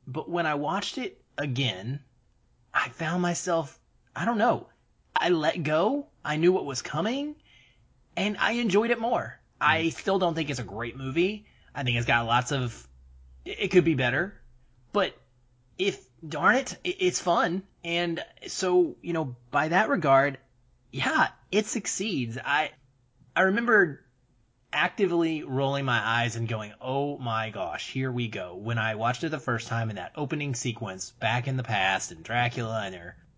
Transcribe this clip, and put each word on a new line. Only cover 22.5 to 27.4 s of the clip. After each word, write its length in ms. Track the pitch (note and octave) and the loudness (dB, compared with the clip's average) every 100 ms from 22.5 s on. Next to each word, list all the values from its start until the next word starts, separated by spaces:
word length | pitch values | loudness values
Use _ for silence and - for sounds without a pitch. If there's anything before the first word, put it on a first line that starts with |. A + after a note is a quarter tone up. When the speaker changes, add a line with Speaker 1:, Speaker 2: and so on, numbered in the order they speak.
| D3 D#3 - _ _ _ _ - - | 0 0 -8 _ _ _ _ -4 2
Speaker 1:
I 60 | |
remember 580 | F#3+ G#3 A#3+ G#3+ F3 C#3 _ _ _ _ _ _ _ | 2 2 4 6 6 0 _ _ _ _ _ _ _
actively 720 | D3 F3+ - F#3+ E3+ E3 D#3+ | 0 0 2 2 4 2 0
rolling 420 | D3+ C3 C3+ C#3 C3+ | -2 0 0 0 0
my 140 | A#2 | 0
eyes 320 | G#2+ A#2 A#2+ A2+ | 2 2 0 -2
and 120 | A2+ | -4
going, 260 | A2+ G#2+ A#2 | -4 -6 -10
"Oh 360 | B2+ C3+ C#3+ C#3+ | -4 -2 -2 -4
my 320 | A#2+ A2 | -4 -2